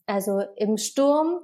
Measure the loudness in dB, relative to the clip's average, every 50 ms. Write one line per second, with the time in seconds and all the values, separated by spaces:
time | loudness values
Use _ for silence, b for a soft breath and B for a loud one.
0 | -8 -4 -4 -2 -2 -2 -2 -2 -2 -4 -4 -4 -2 0 0 -2 -4 -4 0 2
1 | 2 4 4 4 2 0 -2 -4